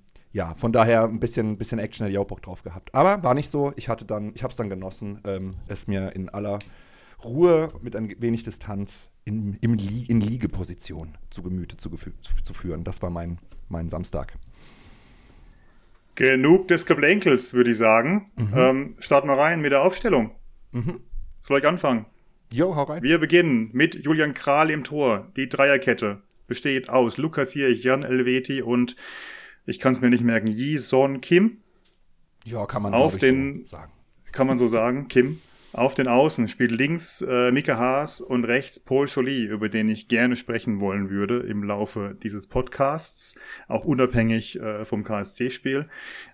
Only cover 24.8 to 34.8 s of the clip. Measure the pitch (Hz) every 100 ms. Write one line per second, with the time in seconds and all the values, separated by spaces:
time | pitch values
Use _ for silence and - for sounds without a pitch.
24.8 | 127 147 135 101 - - 139 143 139 139
25.8 | 135 113 107 101 _ _ - 120 147 135
26.8 | 131 131 117 - 156 151 131 147 135 120
27.8 | 127 135 147 127 123 127 127 135 117 123
28.8 | 123 - - - - - - - - -
29.8 | 131 127 127 120 117 113 110 107 139 151
30.8 | - 131 139 135 - 175 220 - _ _
31.8 | _ _ _ _ _ _ 113 113 101 -
32.8 | 101 113 156 - 131 131 139 139 - -
33.8 | - _ _ _ - - 135 127 120 113